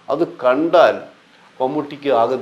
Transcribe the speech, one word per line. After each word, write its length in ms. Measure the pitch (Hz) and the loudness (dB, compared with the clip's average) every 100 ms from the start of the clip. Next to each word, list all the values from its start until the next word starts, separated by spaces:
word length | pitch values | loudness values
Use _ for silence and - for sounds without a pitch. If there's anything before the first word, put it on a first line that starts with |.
| - | -8
അത് 100 | 147 170 - | -4 -4 -2
കണ്ടാൽ 520 | 123 135 165 175 139 - - - _ _ _ - | 0 0 2 4 4 2 -8 -20 _ _ _ -8
മമ്മൂട്ടിക്ക് 500 | 131 151 143 139 143 120 | -6 -4 -8 -8 -2 0
ആകെ 180 | 117 127 | 0 -2